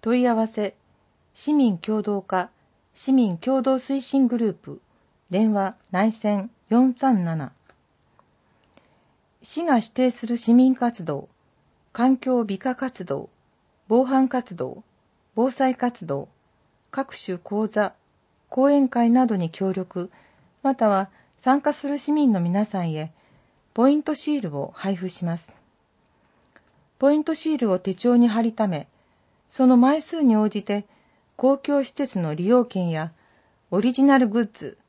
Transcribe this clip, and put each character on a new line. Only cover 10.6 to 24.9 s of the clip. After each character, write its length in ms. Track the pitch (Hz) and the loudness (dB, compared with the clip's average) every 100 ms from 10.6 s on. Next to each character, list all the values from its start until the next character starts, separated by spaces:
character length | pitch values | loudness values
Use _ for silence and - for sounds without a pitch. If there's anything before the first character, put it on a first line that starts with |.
| 262 | 6
活 300 | 254 240 240 | 2 -2 -4
動、 240 | 160 143 - _ _ _ _ _ _ | -8 -8 -10 _ _ _ _ _ _
環 240 | - 247 262 | -2 0 2
境 260 | 262 254 | 0 -2
美 160 | 220 190 | -2 -4
化 160 | 262 | -6
活 300 | 254 262 - | -6 -8 -10
動、 260 | 175 139 - _ _ _ _ _ _ | -8 -8 -8 _ _ _ _ _ _
防 180 | 226 | 0
犯 220 | 254 269 262 | 2 2 2
活 300 | 254 240 170 | -2 -8 -10
動、 260 | 131 - - _ _ _ _ - | -10 -10 -20 _ _ _ _ -2
防 160 | 247 | -2
災 240 | 247 269 254 | 0 -2 0
活 300 | 247 240 160 | -4 -6 -8
動、 220 | 139 147 _ _ _ _ _ _ | -8 -8 _ _ _ _ _ _
各 240 | - 269 | -8 -8
種 240 | - - 180 | -10 -10 -10
講 300 | - 202 214 | -6 -4 -4
座、 240 | 214 202 _ _ _ _ _ _ | -2 -2 _ _ _ _ _ _
講 220 | - 269 | 0 4
演 180 | 285 262 | 4 2
会 240 | 247 233 | 2 2
な 160 | 240 254 | 4 2
ど 80 | 202 | 0
に 140 | 170 | -4
協 220 | 165 190 | -4 -4
力、 380 | 190 185 - 175 _ _ _ _ _ | -4 -6 -8 -10 _ _ _ _ _
ま 100 | 277 | -4
た 140 | 254 220 | 0 2
は 200 | 196 190 _ _ _ | 2 -2 _ _ _
参 200 | - 277 | 0 2
加 100 | 294 | 0
す 160 | 294 277 | -4 -4
る 80 | 285 | -6
市 160 | - | -2
民 200 | 302 285 | 0 2
の 80 | 202 | 2
皆 260 | 170 185 208 | 0 -2 -2
さ 140 | 196 | -4
ん 120 | 170 | -6
へ、 220 | 156 156 _ _ _ _ _ _ | -6 -8 _ _ _ _ _ _
ポ 160 | - 247 | 0 2
イ 60 | |
ン 80 | 294 | 2
ト 120 | 294 | -2
シ 220 | 302 - 294 | -8 -4 -4
ー 60 | |
ル 160 | 196 143 | -4 -8
を 160 | 139 - | -10 -8
配 180 | 196 | -6